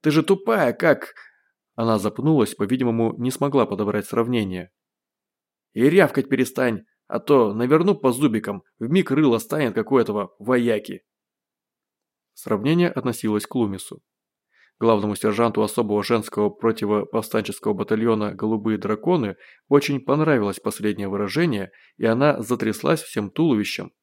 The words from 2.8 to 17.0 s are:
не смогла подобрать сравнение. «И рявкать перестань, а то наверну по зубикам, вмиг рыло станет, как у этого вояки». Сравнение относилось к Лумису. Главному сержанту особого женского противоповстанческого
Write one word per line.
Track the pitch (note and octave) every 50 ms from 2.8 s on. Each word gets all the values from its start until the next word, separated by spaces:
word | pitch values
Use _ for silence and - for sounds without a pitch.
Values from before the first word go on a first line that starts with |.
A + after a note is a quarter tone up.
| C3 A#2+ A2+ A2+ A2+ A2+ -
не | - A#2+ B2+
смогла | B2+ - C#3 C#3+ C#3 C#3 A2+
подобрать | - G2+ F#2 G#2+ G#2 G#2 G#2 F#2+
сравнение. | - - A#2 A#2 A#2 B2 A#2 G#2+ F#2+ F#2 F2+ F2 F2 _ _ _ _ _ _ _ _ _ _ _ _ _ _ _ _ _ _ _ _
«И | _ G#2+ A#2+ C#3+
рявкать | D#3+ G3 F3+ C#3 - C#3+ C3 -
перестань, | C3+ A#2+ B2+ B2+ - - B2+ B2 A2+ F#2+ - _ _ _ _
а | _ - -
то | - - D3 C3+ A#2 G#2 G2+
наверну | A2 A#2+ B2+ C#3+ D#3 E3+ G3 G3+
по | - - C3
зубикам, | A#2+ B2+ D3 C#3+ A2 A2 - - G2+ F#2+ _ _ _ _
вмиг | A2 A#2+ D#3 F#3+ F#3 -
рыло | C3 C#3+ D#3 C#3 A#2 A2+
станет, | A2 - - D3+ D3 A#2 G2
как | - G#2+ A2
у | C3+ B2+
этого | A2+ G#2 G#2 G#2 G2+ F2+ _ _
вояки». | G2+ A2+ C3 B2+ A#2+ A#2+ A2 G#2 - - F#2+ F2 _ _ _ _ _ _ _ _ _ _ _ _ _ _ _ _ _ _ _ _ _ _ _ _ _ _ _
Сравнение | - - - A2 G2+ G#2+ C#3 D#3+ F3 F3 E3+
относилось | - - - B2+ A2 - - A2 G#2+ G#2 -
к | - -
Лумису. | C3 A2+ G2+ G2 F#2+ - - - - _ _ _ _ _ _ _ _ _ _ _ _ _ _ _ _
Главному | A2+ A2+ A2+ G#2 G2+ G#2 G#2
сержанту | - - G#2+ G#2 G#2+ A#2+ A#2 G#2+ G#2+
особого | G#2+ G#2 - - A#2 G#2 G#2 G#2
женского | G2+ - A#2+ A2+ G#2 - - - G#2 G2+
противоповстанческого | G2 - - A#2 A2 - A2 G2+ G#2 G#2